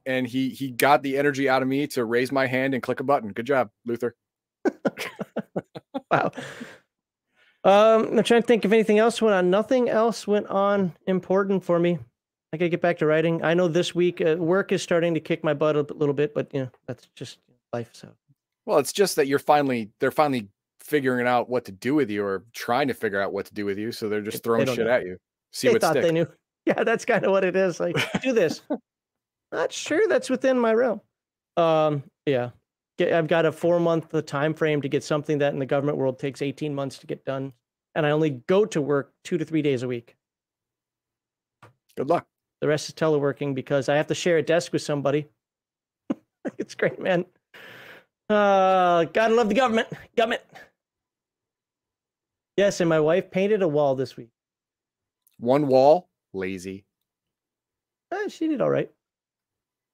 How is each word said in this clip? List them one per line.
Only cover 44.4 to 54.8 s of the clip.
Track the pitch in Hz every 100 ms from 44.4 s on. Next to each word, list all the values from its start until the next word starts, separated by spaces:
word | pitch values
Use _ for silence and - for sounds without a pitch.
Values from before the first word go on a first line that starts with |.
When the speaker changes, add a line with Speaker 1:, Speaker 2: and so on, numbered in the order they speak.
Speaker 2:
desk | 147 165 170
with | 147
somebody. | - 147 139 147 147 _ _ _ _ _ _ _ -
<laughs> | - _ _ 359 -
It's | - -
great, | - -
man. | - 175 - _ _ - - - - - _ _ -
Uh, | 208 202 196 190 190 180 170 160
gotta | 220 226
love | 226 214
the | 214
government. | 254 226 254 - - -
Government. | 226 226 - - - _ _ _ _ _ _ _ _ _ _ _ _ _ _ _ _ _ _ -
Yes, | 202 190
and | 170
my | 160
wife | 151 185 -
painted | 185 202 214
a | 180
wall | 147 143 135
this | 127 -
week. | 117 _ _ _ _ _